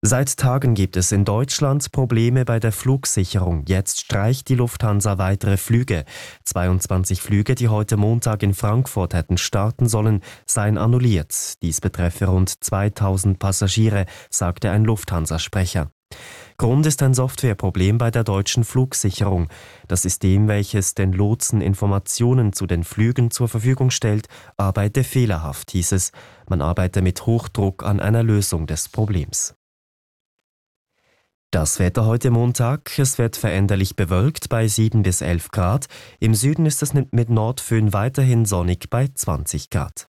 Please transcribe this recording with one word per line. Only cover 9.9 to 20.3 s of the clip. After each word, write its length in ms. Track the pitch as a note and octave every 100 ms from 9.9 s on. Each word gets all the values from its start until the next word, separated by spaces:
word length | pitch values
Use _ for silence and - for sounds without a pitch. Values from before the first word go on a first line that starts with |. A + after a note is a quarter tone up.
| G#2+ G#2+ G#2 - -
seien 340 | - - G#2 G#2+
annulliert. 800 | A2 B2 B2 G2 C#2+ - - -
Dies 200 | E2 D#2
betreffe 460 | F#2+ - E2+ - F#2+
rund 360 | F#2 F#2 -
zweitausend 760 | - G2 G#2 - G2 F#2+ G2 F#2
Passagiere, 680 | G2 F#2+ G2+ G2+ A2 G2+ F#2 - -
sagte 400 | - F2 F2 G#2+
ein 140 | G2+
Lufthansa-Sprecher. 1040 | A2 A2 - F2 D#2+ D#2+ - - F2+ F2+ C#2+ _ _ - - - - _
Grund 300 | A#2 C3 D#3
ist 160 | D3
ein 120 | C3+
Softwareproblem 840 | B2+ B2+ - B2+ G2+ G2 F#2 F#2 A2+
bei 140 | A#2
der 100 | A#2
deutschen 400 | A2 G2 G2 -
Flugsicherung. 840 | A#2 C3 C3 - G#2 - G2 F#2 E2 - - - -
Das 140 | F2+
System, 440 | F#2 - G2